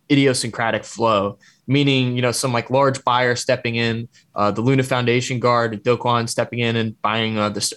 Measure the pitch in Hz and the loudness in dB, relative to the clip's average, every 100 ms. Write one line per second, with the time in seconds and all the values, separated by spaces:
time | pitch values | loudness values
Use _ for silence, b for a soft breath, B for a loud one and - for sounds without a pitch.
0 | _ 139 139 123 117 - 113 107 - - | _ 2 4 2 -4 -4 -2 -2 -6 -2
1 | 113 104 101 - b b - 139 139 135 | 2 2 0 -6 b b -2 2 2 2
2 | 127 123 123 117 135 120 113 131 139 131 | 0 0 0 0 -2 -2 0 2 2 0
3 | - 123 123 120 - 123 120 117 117 113 | 0 0 2 0 -2 -2 -2 -2 -2 -2
4 | 120 b _ - 104 98 120 135 131 127 | -8 b _ -2 0 2 2 2 2 0
5 | 120 123 123 127 123 120 117 107 123 120 | 2 0 0 -2 2 2 0 -2 0 0
6 | 120 120 117 - 117 120 117 117 113 - | 2 0 0 -2 -4 -2 -2 0 -2 -4
7 | 104 110 110 110 104 101 - | -4 -2 -2 -2 -2 -2 -6